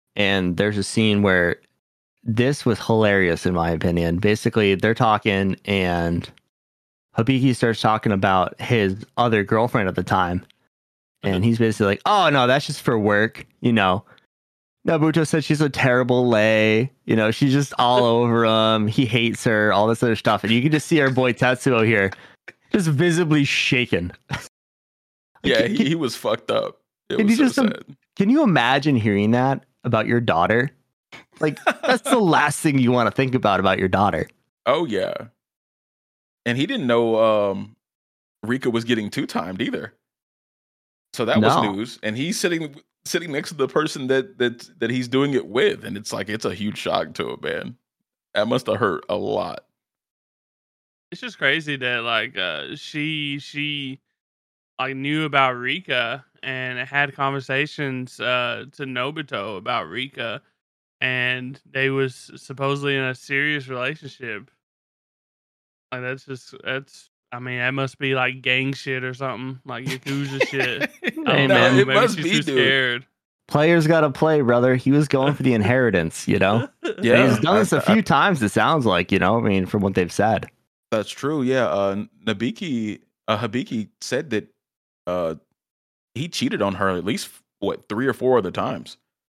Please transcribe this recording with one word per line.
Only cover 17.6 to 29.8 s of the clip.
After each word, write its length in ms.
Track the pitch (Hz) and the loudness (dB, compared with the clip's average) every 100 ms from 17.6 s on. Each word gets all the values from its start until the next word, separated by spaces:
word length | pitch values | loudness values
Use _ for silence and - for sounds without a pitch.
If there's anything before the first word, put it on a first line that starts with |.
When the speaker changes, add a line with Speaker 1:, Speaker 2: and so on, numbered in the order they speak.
| 139 - | 0 2
Speaker 1:
all 240 | 123 123 | 4 4
Speaker 3:
<laughs> 180 | 120 117 | 4 4
Speaker 1:
over 240 | 120 117 113 | 2 2 4
him. 420 | 110 110 110 104 | 4 2 2 2
He 180 | 123 120 | 0 2
hates 380 | 120 117 104 123 | 2 0 0 0
her, 260 | 107 107 | 2 2
all 160 | 98 110 | 2 2
this 160 | 113 | 2
other 120 | 120 107 | 0 0
stuff. 280 | 117 104 | 0 0
And 80 | 101 | 2
you 100 | 117 | 0
can 100 | 151 | 2
just 160 | 151 - | 0 0
see 120 | 156 | 2
our 80 | 135 | 2
boy 240 | 127 127 | 2 0
Tetsuo 520 | 113 127 127 139 117 110 | 0 0 0 0 2 2
here 260 | 107 98 - - _ - - _ | 2 0 -4 -18 _ -20 -20 _
just 160 | 214 160 | -2 0
visibly 560 | 139 175 165 160 151 139 | 2 2 2 2 2 2
shaken. 680 | - - 127 120 92 87 - - - - _ _ _ _ _ _ _ _ _ | 0 0 0 0 -2 -4 -10 -12 -12 -12 _ _ _ _ _ _ _ _ _
Speaker 3:
Yeah, 180 | 143 113 | 0 2
Speaker 1:
Can, 80 | 113 | 2
Speaker 3:
he, 60 | 110 | 2
Speaker 1:
can, 80 | 135 | 2
Speaker 3:
he 80 | 165 | 0
was 200 | 123 - | -2 -4
fucked 360 | 110 110 - | -2 -2 -2
up. 300 | 110 98 - _ _ - | -2 -4 -10 _ _ -6
It 80 | - | 0
Speaker 1:
can 100 | 208 | 2
Speaker 3:
was 100 | 233 | 4
Speaker 1:
you 0 | |
Speaker 3:
so 60 | 262 | 2
Speaker 1:
just 100 | - | 2
im- 80 | 233 | 0
Speaker 3:
sad. 280 | - - - _ - | -2 -12 -20 _ 0
Speaker 1:
can 140 | 202 | 2
you 140 | 294 | 4
imagine 520 | 254 139 120 139 151 123 | 4 4 4 2 2 2
hearing 360 | 107 101 104 | 2 2 4
that 340 | 123 131 135 - _ | 4 2 0 -6 _